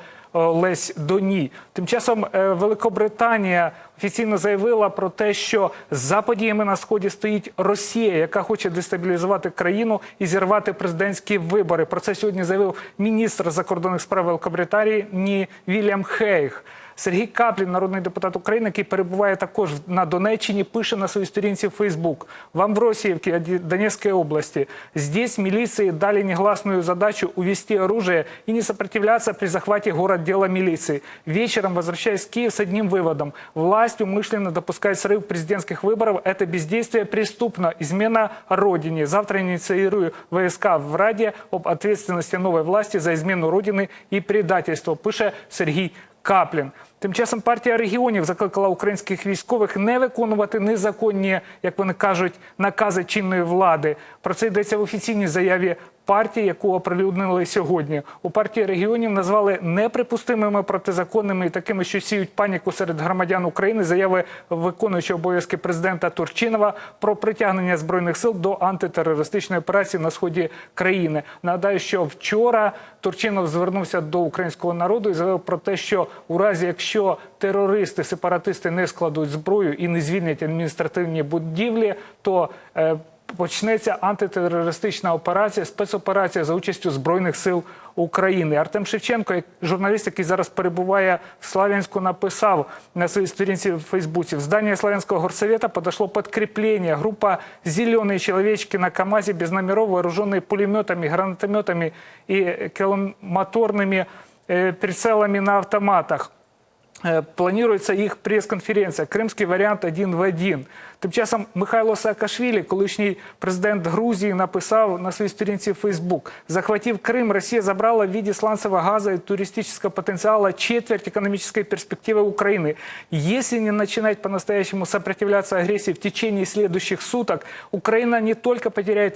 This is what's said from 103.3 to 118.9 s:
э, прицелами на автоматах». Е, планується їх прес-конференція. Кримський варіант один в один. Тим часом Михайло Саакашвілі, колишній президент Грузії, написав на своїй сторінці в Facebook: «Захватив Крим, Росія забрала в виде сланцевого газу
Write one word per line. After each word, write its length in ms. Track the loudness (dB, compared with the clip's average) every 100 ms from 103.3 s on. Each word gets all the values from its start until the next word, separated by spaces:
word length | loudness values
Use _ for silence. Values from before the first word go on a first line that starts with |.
| -2 0 2 2 2 0 0 -2 -10 -20 _ -2
э, 260 | 0 0
прицелами 640 | 0 -4 0 2 4 2 2
на 120 | 2
автоматах». 800 | 2 2 0 2 2 2 -4 -4 _ _ _ _ _ _ -6 0
Е, 160 | 0 0 -2
планується 580 | 0 2 2 2 2
їх 220 | 0 0 -2
прес-конференція. 920 | 0 0 0 -4 0 0 0 -2 -2
Кримський 400 | -2 -2 -2 0
варіант 400 | 2 2 0 -2
один 300 | -2 -2 0
в 40 |
один. 460 | 0 0 -2 -2 -6 -18 -20 -8
Тим 100 | -2
часом 340 | 0 0 -2 -4 -4
Михайло 400 | 0 2 2 2
Саакашвілі, 680 | -2 -2 -4 0 0 0
колишній 540 | 0 0 0 0 -2 -4 -12 -8
президент 480 | -4 0 0 0 0
Грузії, 460 | 0 0 0 0
написав 680 | 0 -2 -2 2 4 4 0
на 100 | -4
своїй 180 | -4 -4
сторінці 420 | -2 -4 -2 -2
в 60 | -2
Facebook: 480 | -2 -2 -2 -4 -4 -14 -4
«Захватив 500 | -2 0 0 0 -2
Крим, 340 | 0 0 2
Росія 300 | 0 0 0
забрала 440 | 0 2 2 4 2
в 40 |
виде 240 | 0 -2
сланцевого 480 | 0 0 0 0 2
газу 300 | 2